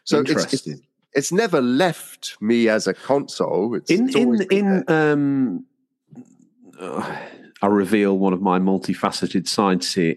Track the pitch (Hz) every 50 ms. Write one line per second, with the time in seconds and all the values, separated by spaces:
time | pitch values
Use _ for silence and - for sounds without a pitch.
0 | _ - - 220 - - - 104 87 - - 131 - 82 76 - - _ _ _
1 | _ _ - 139 139 - 170 190 226 220 175 151 127 123 123 135 185 180 160 -
2 | - - - - - - - - 104 107 117 117 117 110 107 110 87 98 92 -
3 | - - 135 143 143 - - - 90 - - 117 98 117 120 - - - 160 190
4 | 240 262 262 214 240 247 233 214 190 - 196 196 208 196 190 185 - - 165 156
5 | 156 151 151 147 143 139 139 139 131 117 90 85 - - _ _ _ _ _ _
6 | _ _ - - - - _ _ _ _ _ _ - - - - 90 92 67 87
7 | - - 85 - - - - - - - - - - 101 104 101 98 90 110 107
8 | 101 98 98 95 98 95 92 90 98 98 90 92 92 95 95 95 - - 92 -
9 | - 98 - - - 90 - 98 85 - - - 107 98 92 90 - - - 101
10 | 87 82 80